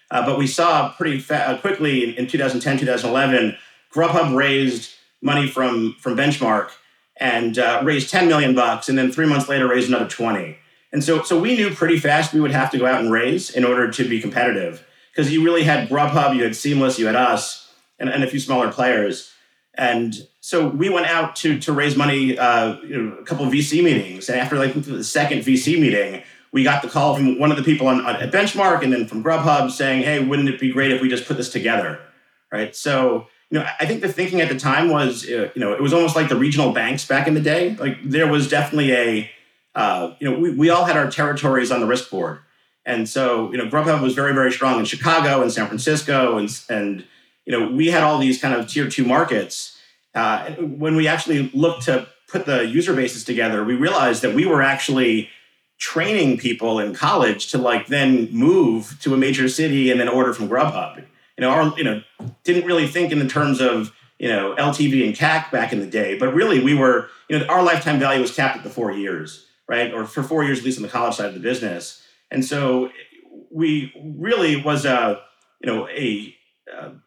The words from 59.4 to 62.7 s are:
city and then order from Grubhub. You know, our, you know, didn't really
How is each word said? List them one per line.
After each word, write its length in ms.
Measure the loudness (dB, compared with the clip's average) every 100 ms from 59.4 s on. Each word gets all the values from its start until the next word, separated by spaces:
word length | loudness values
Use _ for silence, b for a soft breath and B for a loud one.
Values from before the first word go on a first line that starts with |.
| 0
city 420 | 0 0 2 2
and 100 | 2
then 80 | 2
order 260 | 2 2
from 140 | 0 -2
Grubhub. 480 | 0 0 -2 -8 -10
You 460 | -20 _ _ -4
know, 80 | 0
our, 280 | 2 2 0
you 60 |
know, 180 | -4 -4 -8 -16 -16 -8
didn't 220 | 0 0
really 240 | 2